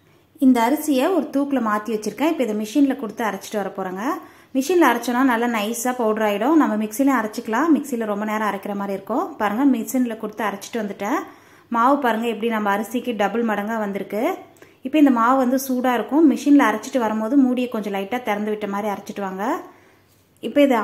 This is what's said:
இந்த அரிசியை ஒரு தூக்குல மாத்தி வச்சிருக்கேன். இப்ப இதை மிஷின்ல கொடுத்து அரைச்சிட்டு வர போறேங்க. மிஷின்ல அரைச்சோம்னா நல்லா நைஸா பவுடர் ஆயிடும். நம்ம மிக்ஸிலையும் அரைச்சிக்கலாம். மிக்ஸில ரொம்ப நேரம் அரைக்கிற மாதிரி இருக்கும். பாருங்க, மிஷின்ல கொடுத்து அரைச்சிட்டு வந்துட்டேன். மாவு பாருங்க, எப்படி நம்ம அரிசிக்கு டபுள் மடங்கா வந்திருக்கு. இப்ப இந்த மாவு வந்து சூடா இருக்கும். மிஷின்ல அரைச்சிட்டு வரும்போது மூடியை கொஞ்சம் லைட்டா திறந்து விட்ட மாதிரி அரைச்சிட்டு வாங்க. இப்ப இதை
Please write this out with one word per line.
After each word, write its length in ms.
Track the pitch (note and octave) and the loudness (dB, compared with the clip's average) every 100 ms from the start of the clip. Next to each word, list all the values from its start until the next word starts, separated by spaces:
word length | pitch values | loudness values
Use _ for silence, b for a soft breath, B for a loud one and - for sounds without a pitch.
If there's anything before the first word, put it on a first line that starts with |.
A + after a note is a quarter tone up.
| b b b - | b b b 2
இந்த 140 | C4 A#3+ | 4 4
அரிசியை 400 | A#3 D4+ D#4 C4 D#4 F4+ | 4 0 0 2 2 0
ஒரு 100 | - | 0
தூக்குல 240 | C#4 C#4+ C4+ A3+ | -2 0 0 0
மாத்தி 240 | G#3 G#3+ | -2 -2
வச்சிருக்கேன். 360 | G#3+ A3 G#3 D4+ | -4 -4 -2 -2
இப்ப 100 | E4 A#3 | 0 -2
இதை 80 | G#3+ | -2
மிஷின்ல 320 | G#3+ D4 C#4 C4 | -2 2 2 0
கொடுத்து 200 | G#3+ - A3 | -6 -6 -4
அரைச்சிட்டு 300 | F#3+ - G#3+ | -6 -6 -6
வர 80 | F#3+ F#3+ | -6 -6
போறேங்க. 260 | F#3 F#3 B3 F#4 B B B | -8 -6 -4 -6 B B B
மிஷின்ல 300 | C4 C4 F4+ C#4+ | -4 2 4 4
அரைச்சோம்னா 340 | A#3+ B3 A#3+ C4+ | 4 0 2 2
நல்லா 180 | A#3 A#3+ | 2 0
நைஸா 380 | A3+ G#3 A#3 B3 B3+ | -2 -4 -4 -4 -2
பவுடர் 240 | A3 G#3+ G#3+ | 0 0 0
ஆயிடும். 320 | G3+ A#3+ D#4+ | 0 2 4
நம்ம 120 | A#3+ G#3+ | 4 0
மிக்ஸிலையும் 360 | G#3+ - C#4 C4 | -4 0 2 2
அரைச்சிக்கலாம். 500 | G#3+ A#3+ A3+ A3 E4 B3+ | -2 -6 -4 0 4 2
மிக்ஸில 320 | - A3+ A3 | 2 -6 -4
ரொம்ப 140 | G3+ G#3+ | -4 -4
நேரம் 180 | G#3+ G#3+ | -2 -2
அரைக்கிற 240 | G3 G3+ G3+ | -4 -6 -6
மாதிரி 160 | G3+ F#3+ | -6 -6
இருக்கும். 260 | F#3+ A#3+ G4 - | -4 -4 -4 -4
பாருங்க, 240 | G#3+ G#3 C#4+ A#3+ | -2 2 2 2
மிஷின்ல 400 | G#3+ C4 A#3+ A3 | -2 -2 -2 -4
கொடுத்து 220 | G#3 - G#3+ | -10 -6 -6
அரைச்சிட்டு 320 | G3 - A#3 | -6 -8 -6
வந்துட்டேன். 360 | G#3 G3+ G3+ E4 F#4 B B B B A#3 | -6 -6 -4 -4 -6 B B B B 2
மாவு 200 | B3 C#4+ | 4 4
பாருங்க, 240 | B3 A3 A#3+ | 2 0 -2
எப்படி 160 | G#3 A#3 A3 | -2 -2 0
நம்ம 200 | G#3 G3+ | 0 0
அரிசிக்கு 400 | G#3+ B3 A#3+ G#3+ | -2 -4 -4 -2
டபுள் 260 | G3+ A3+ A3+ | 0 0 -2
மடங்கா 260 | G3+ G#3 A3+ G3+ | -2 -2 -4 -4
வந்திருக்கு. 360 | G3 F#3+ G3+ D4 F#4+ - B B B C4 | -6 -6 -4 -2 -4 -10 B B B -2
இப்ப 80 | D#4 | 4
இந்த 100 | C#4 A#3+ | 4 4
மாவு 200 | A3+ C4+ | 4 4
வந்து 160 | B3 C4 C4 | 2 0 0
சூடா 260 | B3+ B3+ A#3+ | -2 0 0
இருக்கும். 320 | - C#4+ D#4 | 0 4 6
மிஷின்ல 340 | - D4 C#4+ A3+ | 4 6 6 6
அரைச்சிட்டு 340 | G#3+ - C4+ A3 | 0 -2 -2 0
வரும்போது 300 | A3 A3 C#4+ B3 | -2 2 4 4
மூடியை 240 | B3+ A#3+ | 2 -2
கொஞ்சம் 220 | A3 G3+ G3 | -4 -4 -4
லைட்டா 240 | G3 B3 A#3+ | -4 -4 -4
திறந்து 240 | G#3 G#3+ | -4 -2
விட்ட 140 | G#3 G3+ G3+ | -4 -4 -4
மாதிரி 180 | G#3+ | -4
அரைச்சிட்டு 320 | G3 - G3+ F#3+ | -6 -8 -8 -6
வாங்க. 160 | F#3+ A3 F4 - b b b b b _ _ A#3 | -4 -4 -4 -8 b b b b b _ _ -2
இப்ப 120 | C#4+ C#4 | 2 4
இதை 100 | A#3 | 4